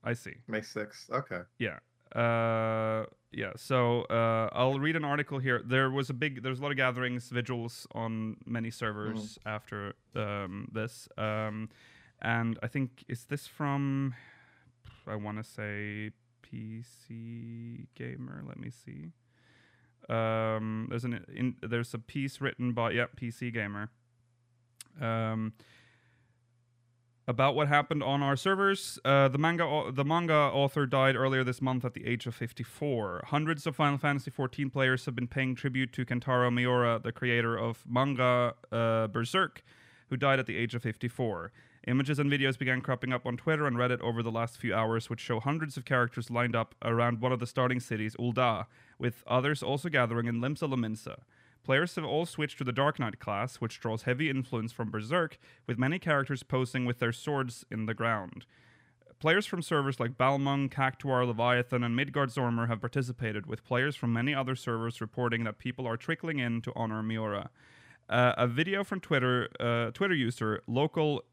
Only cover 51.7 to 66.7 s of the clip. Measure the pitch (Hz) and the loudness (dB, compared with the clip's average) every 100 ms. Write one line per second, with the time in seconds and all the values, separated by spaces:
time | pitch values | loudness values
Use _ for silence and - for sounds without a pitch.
51.7 | 135 170 - 151 147 170 - 147 - 131 | 2 2 -2 -2 0 0 -2 -4 -2 -4
52.7 | 131 143 151 120 113 - 101 123 - 113 | 2 2 2 -4 -4 -4 -2 -4 -4 -6
53.7 | - 117 113 - 123 156 135 123 120 113 | -4 -4 -4 -2 0 0 -2 -2 -4 -4
54.7 | - 110 107 107 175 160 - - - - | -6 -6 -6 -2 0 0 -6 -20 -16 -6
55.7 | 117 131 180 170 143 131 135 - 131 127 | 0 0 0 2 2 2 -4 0 0 0
56.7 | 131 123 120 120 117 - 143 131 117 - | 0 -2 0 0 -2 -2 -2 -2 -6 -8
57.7 | 107 110 110 113 110 92 - - _ - | -4 -4 0 0 0 -4 -12 -18 _ -20
58.7 | _ _ _ _ - 156 180 208 180 156 | _ _ _ _ -4 2 2 2 -4 0
59.7 | 151 139 131 117 - 127 139 139 139 139 | 2 2 0 -2 4 4 4 2 2 0
60.7 | 139 131 127 139 127 123 110 120 123 123 | 2 0 0 0 2 2 2 4 4 2
61.7 | 123 120 117 139 143 135 127 123 117 117 | 0 2 0 0 0 0 0 0 2 0
62.7 | 110 120 143 127 120 117 104 98 110 - | -2 -2 -2 -2 -2 -2 -4 -6 -8 -2
63.7 | 123 139 139 120 117 127 139 131 131 - | 0 0 0 0 2 2 0 0 -2 -2
64.7 | 113 117 117 110 - 120 117 113 107 123 | -2 -4 -6 -8 -2 0 0 -2 -4 -8
65.7 | 123 123 113 - 160 170 147 120 117 117 | -6 -4 -4 -4 -4 -2 -2 0 -2 -4